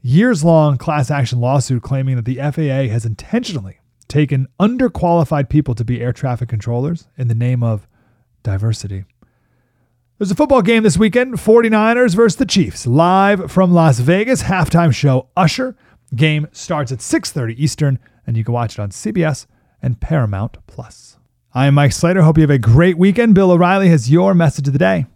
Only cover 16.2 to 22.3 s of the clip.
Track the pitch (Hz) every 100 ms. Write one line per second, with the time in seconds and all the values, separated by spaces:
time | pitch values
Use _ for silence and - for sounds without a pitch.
16.2 | 156 151 151 - - 156 127 127 - 320
17.2 | - - 117 113 151 - 147 131 _ _
18.2 | - 113 110 120 113 - 104 - 214 214
19.2 | 160 135 - _ _ _ 127 120 - 160
20.2 | 113 98 110 - _ - 117 - - _
21.2 | _ _ _ 127 139 143 143 - 170 185
22.2 | 160